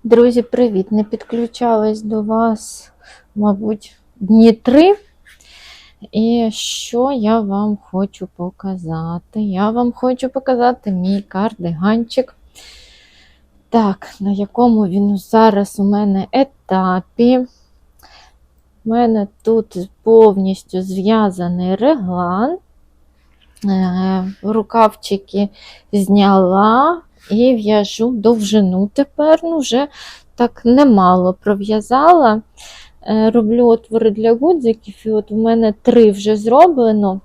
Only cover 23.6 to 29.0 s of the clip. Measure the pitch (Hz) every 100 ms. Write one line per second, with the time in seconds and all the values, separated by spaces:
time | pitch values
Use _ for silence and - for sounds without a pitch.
23.6 | 202 190 185 185 190 190 185 196 196 220
24.6 | 214 233 214 - - 196 - 196 202 -
25.6 | - - _ 202 190 202 202 190 180 190
26.6 | 214 233 302 339 _ _ - 208 247 240
27.6 | 208 214 202 - 233 240 220 233 202 214
28.6 | 190 185 202 -